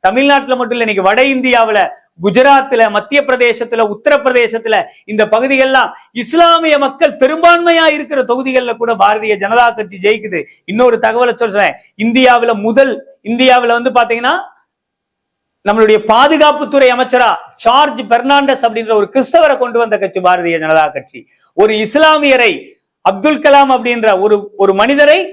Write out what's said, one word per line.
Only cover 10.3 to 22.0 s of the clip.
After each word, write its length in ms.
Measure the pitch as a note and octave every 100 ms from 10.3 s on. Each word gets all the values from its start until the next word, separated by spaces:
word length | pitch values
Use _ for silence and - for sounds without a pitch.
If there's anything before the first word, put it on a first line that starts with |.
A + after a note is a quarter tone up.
| F3 - _ -
இன்னொரு 260 | G#3 B3 A3+ A3+
தகவலை 300 | A3+ B3 A#3
சொல்றேன், 320 | A#3 G3 F#3 - _ - A3
இந்தியாவுல 500 | A#3 B3+ A#3+ A#3 A3 G#3+
முதல், 280 | A#3 C4+ A3 - _ G3+
இந்தியாவுல 460 | A#3+ C4 B3 A#3+ A#3+
வந்து 140 | B3 A#3+
பாத்தீங்கன்னா 360 | A#3 A#3 B3 F4 - _ _ _ _ _ _ _ _ _ _ _ G#3
நம்மளுடைய 300 | G#3+ A3 G#3+ G#3+
பாதுகாப்புத்துறை 760 | A3 C#4+ D#4+ D4 D4 C#4 C#4 C4 B3
அமைச்சரா 360 | B3 B3 A#3+ F3+ - _ A#3
ஜார்ஜ் 380 | C4 D4 A#3 G#3
பெர்னாண்டஸ் 520 | A#3 B3+ C#4+ C#4 C4+ A#3
அப்படின்ற 280 | A3 A3 G#3+
ஒரு 80 | G3+ C4+
கிறிஸ்தவரை 420 | B3+ E4+ D#4 C4
கொண்டு 160 | B3 A#3
வந்த 140 | A3+ G#3 F#3+
கட்சி 160 | F#3+ F3+
பாரதிய 320 | F3+ E3+ E3
ஜனதா 220 | D#3 D#3+ D3+ C#3
கட்சி. 260 | B2+ C3 _ _ _ -
ஒரு 120 | G#3+ G#3+ A3
இஸ்லாமியரை, 680 | C#4+